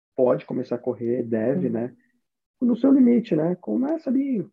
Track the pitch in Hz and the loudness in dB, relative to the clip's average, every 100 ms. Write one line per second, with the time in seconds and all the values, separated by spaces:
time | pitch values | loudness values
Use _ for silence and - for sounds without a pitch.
0 | _ - 127 151 - 127 120 120 - 117 | _ 0 2 0 -2 -8 -6 -6 -6 -6
1 | 117 123 120 113 113 147 127 113 120 - | -4 -4 -2 -2 0 0 -2 -4 -6 -10
2 | _ _ _ _ _ - 240 240 277 277 | _ _ _ _ _ -4 0 2 4 6
3 | 240 240 - 160 160 180 - 214 269 320 | 6 4 2 0 0 -4 -4 -4 -2 -4
4 | 269 254 277 233 160 | -2 -2 -2 -4 -6